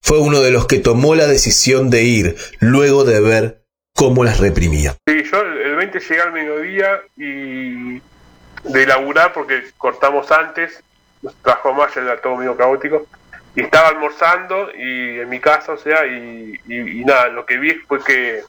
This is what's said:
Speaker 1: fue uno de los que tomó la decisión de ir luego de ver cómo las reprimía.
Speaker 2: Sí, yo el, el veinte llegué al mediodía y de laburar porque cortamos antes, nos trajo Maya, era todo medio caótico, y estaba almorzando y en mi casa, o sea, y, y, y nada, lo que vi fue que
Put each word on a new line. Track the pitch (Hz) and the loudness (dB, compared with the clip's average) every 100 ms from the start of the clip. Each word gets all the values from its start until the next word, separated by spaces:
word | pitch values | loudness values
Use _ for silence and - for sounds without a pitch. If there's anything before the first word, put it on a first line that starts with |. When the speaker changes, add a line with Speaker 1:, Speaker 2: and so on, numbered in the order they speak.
Speaker 1:
fue | - 156 | 2 2
uno | 147 147 | 2 4
de | 131 | 4
los | 123 - | 2 2
que | 131 | 2
tomó | 120 117 143 | 2 2 4
la | 160 147 | 4 4
decisión | 139 - 104 - 131 131 | 2 2 0 2 2 2
de | 120 | 2
ir | 117 117 87 - - - | 4 2 0 -4 -14 0
luego | 113 131 143 139 | 2 4 4 4
de | 135 110 | 4 4
ver | 107 110 - - _ _ _ | 4 2 0 -6 _ _ _
cómo | - 139 127 | 0 2 4
las | 120 107 | 2 4
reprimía. | 95 82 85 76 71 69 - | 2 2 0 0 -2 -4 -2
Speaker 2:
Sí, | 156 147 | -2 0
yo | 196 | -2
el, | 202 151 | -2 -4
el | 131 147 | -4 -2
veinte | 196 - | -4 -6
llegué | - 165 | -4 -2
al | 175 | -2
mediodía | 165 151 151 165 190 196 196 - _ | -4 -6 -6 -6 -2 -2 -2 -6 _
y | 143 139 135 131 127 123 123 127 _ _ - _ - - - | -12 -10 -10 -10 -10 -10 -12 -14 _ _ -20 _ -20 -18 -4
de | 131 135 | 0 2
laburar | 131 135 147 175 | 2 2 2 2
porque | 170 139 131 127 _ | 0 -4 -6 -6 _
cortamos | 131 117 139 143 139 | -6 0 0 0 2
antes, | 156 160 170 165 - _ _ _ _ | 2 2 -6 -8 -10 _ _ _ _
nos | - - | -18 -6
trajo | 127 123 139 | 0 0 0
Maya, | 135 147 131 | 0 -2 -2
era | 127 120 | -6 -4
todo | - 127 | -4 -4
medio | 127 123 | -4 0
caótico, | 127 135 147 151 151 - _ - - | 0 0 -2 -4 -4 -20 _ -20 -12
y | - | -8
estaba | 127 156 160 | 2 4 4
almorzando | 156 147 - 170 180 185 190 202 | 2 -6 0 0 0 -2 -6 -6
y | - 127 127 123 120 | -10 -10 -8 -8 -10
en | 120 | -10
mi | 127 | -2
casa, | 156 151 - | 0 0 -2
o | 147 | -10
sea, | 151 156 143 | -2 -2 -2
y, | 123 120 117 110 104 - | -6 -14 -16 -16 -18 -12
y, | 120 113 104 | -10 -10 -6
y | |
nada, | 127 135 123 | 2 2 2
lo | 120 120 | -2 -4
que | 123 | -2
vi | 147 160 - | -2 -4 -4
fue | 139 | -4
que | 139 131 123 110 | 0 0 0 -6